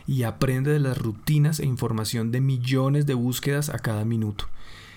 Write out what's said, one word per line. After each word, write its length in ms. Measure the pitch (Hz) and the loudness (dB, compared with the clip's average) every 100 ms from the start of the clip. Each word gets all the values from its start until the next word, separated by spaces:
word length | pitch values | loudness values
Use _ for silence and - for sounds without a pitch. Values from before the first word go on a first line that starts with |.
| - | -4
y 160 | 135 | -2
aprende 480 | 117 110 135 131 139 | -2 0 0 2 2
de 80 | 151 | 2
las 180 | 131 123 | 2 0
rutinas 640 | 117 107 - 151 147 156 | -2 -4 0 4 4 2
e 60 | 147 | -2
información 640 | 120 117 110 110 120 113 | 0 -2 -2 -2 -2 0
de 80 | 127 | 0
millones 640 | 135 127 123 131 135 147 143 | 2 0 0 2 4 2 2
de 80 | |
búsquedas 540 | 127 120 123 143 143 147 | 2 0 0 -2 -2 -2
a 100 | 117 | -4
cada 260 | - 107 | -2 -2
minuto. 420 | 110 117 107 101 - - - - - | 0 0 -2 -4 -6 -6 -8 -14 -18